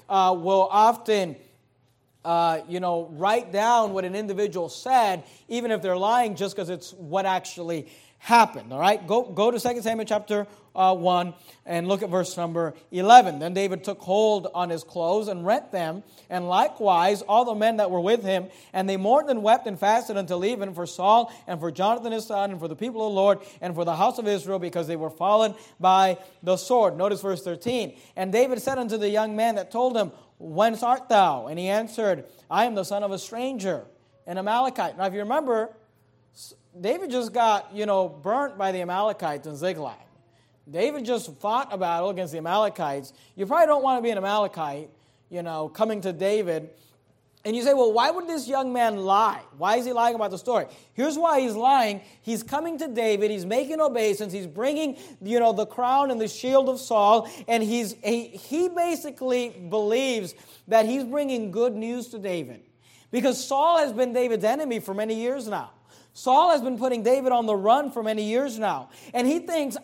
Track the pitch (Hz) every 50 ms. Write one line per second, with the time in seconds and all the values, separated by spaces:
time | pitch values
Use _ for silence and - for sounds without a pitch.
0 | _ - 196 190 185 185 185 175 160 190 190 190 185 175 190 208 220 233 233 233
1 | - 220 214 202 185 165 127 - - _ _ _ _ _ _ _ _ _ _ _
2 | _ _ _ _ - 165 170 170 170 165 160 156 - - 175 180 180 180 175 170
3 | 165 160 156 147 180 202 226 247 202 180 180 202 214 233 240 233 220 202 190 190
4 | 185 180 185 208 220 196 190 190 208 - 156 185 170 151 - - - 247 262 247
5 | 220 196 185 165 - - - - _ - 226 247 240 226 220 190 190 190 180 180
6 | 196 214 233 247 240 214 190 151 196 185 - 208 180 170 185 165 - - 185 190
7 | 170 147 156 190 190 190 185 180 185 - - 175 170 165 170 156 143 - - -
8 | - _ _ _ - - 233 233 214 214 - 127 107 117 131 139 170 196 214 214
9 | 180 160 214 240 247 214 175 185 214 240 240 214 - 247 240 240 202 226 226 226
10 | 214 - 214 214 208 - 208 208 202 202 - - _ _ - 185 185 185 185 175
11 | 170 180 180 175 180 180 - - - - - _ - - 170 170 170 185 202 190
12 | 214 180 175 185 170 175 - 175 170 170 165 170 165 156 - - - - 185 180
13 | 185 214 240 247 214 180 151 139 156 175 180 196 196 190 185 165 - 202 190 196
14 | - 180 190 214 220 214 208 196 175 190 - 175 180 170 165 160 - - - 175
15 | 165 165 190 214 214 208 190 175 170 190 233 294 - - - 180 165 160 165 196
16 | - _ _ - - - 180 180 175 175 180 196 262 - - - 214 196 180 170
17 | 175 196 214 196 220 - 208 233 254 240 214 208 214 226 226 214 208 180 185 175
18 | 170 202 233 233 196 190 190 180 185 - - - - _ - 190 190 196 196 190
19 | 190 214 254 302 302 294 254 220 202 214 233 240 - 220 190 147 196 202 220 240
20 | 220 226 208 196 190 151 180 175 190 214 247 202 196 190 170 175 175 170 - -
21 | 180 202 220 240 226 233 - - - 175 180 151 160 170 147 180 190 214 233 240
22 | 226 233 226 220 220 226 208 196 202 202 190 160 165 160 156 - 214 254 226 220
23 | 220 214 202 190 196 202 190 196 - - - - 170 180 165 165 170 170 160 160
24 | 196 196 - - 220 208 202 180 151 180 196 180 175 170 - 175 165 156 170 156
25 | 160 156 156 - 170 196 208 220 220 214 214 - - - _ - 170 185 190 190
26 | 190 190 180 180 - - - _ - 180 185 185 - - 247 240 214 180 151 160
27 | 190 202 202 185 196 196 185 - - 180 170 170 - 240 254 240 202 - - -
28 | - - - 185 190 190 185 233 262 254 254 220 - 277 269 254 240 208 220 214
29 | 208 202 208 214 220 220 214 214 226 233 220 202 180 - - 233 254 254 240 220
30 | 196 160 - - - _ _ - 165 160 151 185 214 233 226 220 240 233 254 254
31 | 254 - 226 202 185 165 139 123 110 135 156 170 180 190 202 214 233 220 - 233
32 | 220 196 175 143 - - - _ _ - 160 196 233 247 220 196 175 - 202 202
33 | 208 196 196 175 - - 220 233 254 269 269 214 190 185 160 120 101 - _ _
34 | _ _ _ _ _ 175 175 190 190 208 226 247 262 254 254 240 185 156 117 175
35 | 190 196 185 208 208 214 262 311 311 254 233 220 220 220 - _ _ _ _ _
36 | _ _ _ _ _ _ _ - - - - _ _ _ - 175 175 208 302 359
37 | 392 285 240 254 233 220 - 240 233 226 208 196 196 - 196 208 214 208 196 190
38 | 185 170 151 151 143 196 226 277 285 262 196 190 196 190 185 180 175 175 180 190
39 | 214 220 196 202 180 156 147 139 - 156 147 135 170 185 180 156 143 123 104 -
40 | - _ _ _ _ _ _ _ _ _ _ _ _ 143 147 170 220 294 294 285
41 | 226 233 247 220 - 240 139 - - 208 226 254 269 220 202 190 180 170 170 170
42 | 180 202 185 185 180 147 156 160 160 165 185 214 220 202 208 185 165 143 139 143
43 | 131 - - _ _ _ _ 185 196 190 285 339 330 302 294 277 262 269 262 240
44 | 226 233 220 190 190 196 208 214 202 185 - 170 156 143 143 143 156 - _ _
45 | _ _ _ _ _ - 170 175 170 165 160 156 156 151 - - 220 220 214 208
46 | 175 190 175 151 190 196 208 214 196 175 160 160 156 - - _ _ _ _ _
47 | _ _ _ _ _ _ _ _ - 214 226 240 233 285 277 262 247 220 214 233
48 | 254 302 339 370 349 339 330 294 247 226 269 269 262 254 247 247 233 226 208 196
49 | 190 190 196 208 226 208 - 123 - - - 139 170 196 226 254 240 254 247 233
50 | 233 233 233 220 214 190 190 180 - 247 240 196 143 - - - - _ _ 214
51 | 269 320 277 311 339 330 302 269 262 233 202 220 240 262 277 262 226 208 202 190
52 | - - - _ - 220 233 208 226 - 269 302 311 339 330 269 320 277 220 233
53 | 226 220 208 202 214 208 214 196 175 185 220 262 285 269 311 311 311 277 233 233
54 | 220 208 196 202 214 190 175 202 185 165 143 196 240 285 294 311 320 277 - -
55 | - - - - 190 208 240 240 233 226 214 202 208 214 - 247 247 247 262 277
56 | 285 269 247 226 220 208 - - - 254 262 269 269 262 254 247 - - 233 214
57 | 202 208 226 220 214 - - - - - 233 226 220 208 233 240 226 190 220 -
58 | - 208 233 233 233 - 185 185 - - 262 339 359 359 339 349 339 349 330 262
59 | 294 294 - - 262 254 247 247 240 233 185 185 180 165 202 214 208 208 226 254
60 | 269 262 240 220 190 160 - - - - - - _ 185 220 226 220 220 254 277
61 | 254 233 269 294 294 269 262 233 220 190 170 226 240 247 208 214 220 226 240 247
62 | 220 - 233 214 190 196 180 165 139 120 117 104 _ _ _ _ _ _ _ _
63 | _ _ 220 247 233 262 240 - - - 269 277 302 339 349 320 294 269 208 233
64 | 254 247 226 254 247 240 226 196 190 214 254 294 311 262 233 208 - 196 190 208
65 | 220 220 220 220 233 247 269 277 226 214 196 160 120 101 - _ _ _ - -
66 | _ _ _ - - 254 262 294 349 349 320 277 233 262 247 214 254 262 247 233
67 | 202 240 262 277 254 262 247 240 233 220 208 196 190 214 240 285 294 262 - 240
68 | 214 220 220 214 214 214 226 254 285 269 220 220 220 190 156 135 120 - - -
69 | - - - 247 240 262 311 349 339 359 339 320 285 262 - 285